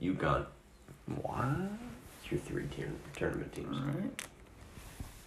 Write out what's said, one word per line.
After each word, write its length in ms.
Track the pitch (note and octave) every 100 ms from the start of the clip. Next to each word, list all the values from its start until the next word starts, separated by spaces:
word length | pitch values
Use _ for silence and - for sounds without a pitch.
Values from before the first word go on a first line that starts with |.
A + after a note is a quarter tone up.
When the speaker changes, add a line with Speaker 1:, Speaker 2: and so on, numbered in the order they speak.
Speaker 1:
UConn. 440 | F2+ F#2+ D#2 C2 - - - - - - - -
Speaker 2:
What? 240 | - - B2 D3+ F#3+ G#3+ A#3+ A#3 - -
Speaker 1:
It's 100 | -
your 80 | -
three 240 | - - - C#2
tier, 160 | - - - -
tournament 360 | E2 - -
teams. 220 | - - -
Speaker 3:
All 80 |
right. 400 | - F3 G#3+ - - - - - - - - - - -